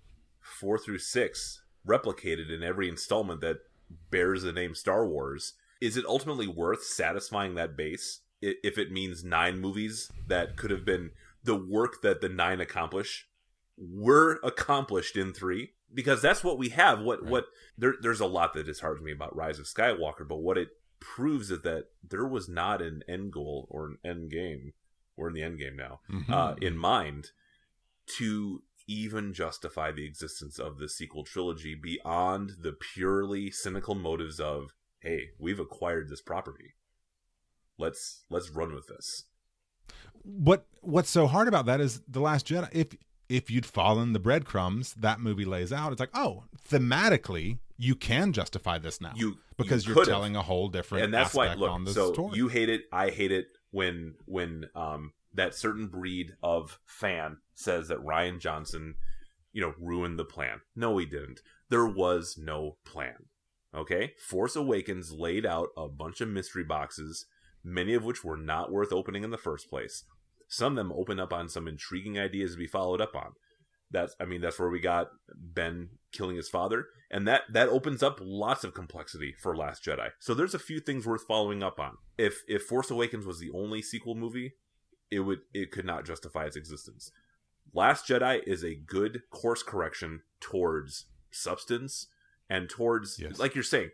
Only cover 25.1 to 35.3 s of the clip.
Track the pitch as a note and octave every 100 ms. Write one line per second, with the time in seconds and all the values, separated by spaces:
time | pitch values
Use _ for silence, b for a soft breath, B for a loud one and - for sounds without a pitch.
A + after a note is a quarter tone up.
25.1 | - E2 D#2+ D#2 D#2+ C#2 C2+ B1+ C2+ -
26.1 | G2 D#2 G2 D#2+ D2+ F#2 E2 F2 B2+ D#2+
27.1 | D2 D2 _ _ _ _ _ _ _ -
28.1 | - A2+ G#2+ G#2 F2+ - _ - G#2+ G#2+
29.1 | G#2+ G#2 F2+ E2 - E2 - D#2 D2+ D2+
30.1 | D2 D#2 - D2 - D2 C#2+ D2 - D#2
31.1 | D2+ C#2+ F#2+ F2 D#2+ D#2 D2+ D#2+ E2+ -
32.1 | E2+ F#2 F#2+ G2+ F#2 E2 C#2+ - - F#2
33.1 | G2 G2 G2+ G2+ - G2+ F#2+ G2 G2+ E2
34.1 | E2 D#2+ D#2 D2+ C#2+ C#2+ _ _ _ E2
35.1 | E2 A#1+